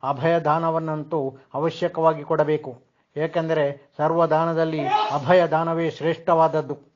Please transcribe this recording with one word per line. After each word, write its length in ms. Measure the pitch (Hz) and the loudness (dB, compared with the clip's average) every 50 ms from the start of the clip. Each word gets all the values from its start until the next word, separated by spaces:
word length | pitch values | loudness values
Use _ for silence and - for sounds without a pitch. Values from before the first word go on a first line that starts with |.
ಅಭಯ 320 | - 131 139 - 139 165 170 170 | -2 -4 -4 0 0 2 2 2
ದಾನವನ್ನಂತೂ 800 | 156 147 151 165 165 165 160 165 160 160 156 151 147 151 170 156 139 135 131 - - _ - | 2 2 0 2 2 0 0 0 -2 -2 -6 -6 -6 -4 -4 -4 -4 -4 -8 -12 -20 _ -6
ಅವಶ್ಯಕವಾಗಿ 680 | 139 151 165 165 - 180 170 - 160 160 165 160 151 143 | -4 -4 -4 -2 -2 -4 -4 -2 2 2 2 2 2 -4
ಕೊಡಬೇಕು, 480 | - 165 151 151 151 156 151 226 139 120 123 _ _ _ _ _ _ _ | -2 0 2 2 2 2 -2 -2 -8 -14 -14 _ _ _ _ _ _ _
ಏಕೆಂದರೆ 480 | 147 156 156 156 175 160 160 160 156 147 139 139 139 _ _ _ | -6 -6 -2 -2 -4 -2 0 0 0 0 -2 -2 -8 _ _ _
ಸರ್ವ 300 | - 151 156 165 170 170 | -4 -2 0 2 2 2
ದಾನದಲ್ಲಿ 560 | 156 151 156 165 170 165 160 160 160 156 156 143 147 403 427 427 - | 4 4 2 2 0 0 0 0 0 -2 -4 -2 0 0 0 0 0
ಅಭಯ 280 | - 151 135 123 180 185 170 | -2 -4 2 4 4 4 4
ದಾನವೇ 400 | 160 160 156 170 165 165 165 165 160 | 4 0 0 0 -2 -2 -2 -2 -4
ಶ್ರೇಷ್ಠವಾದದ್ದು. 880 | 156 - 143 165 165 165 - - 170 165 160 160 156 156 147 131 147 123 - _ _ | -4 -4 -4 -4 -4 -2 0 0 4 4 4 2 2 -2 -4 -4 -8 -12 -12 _ _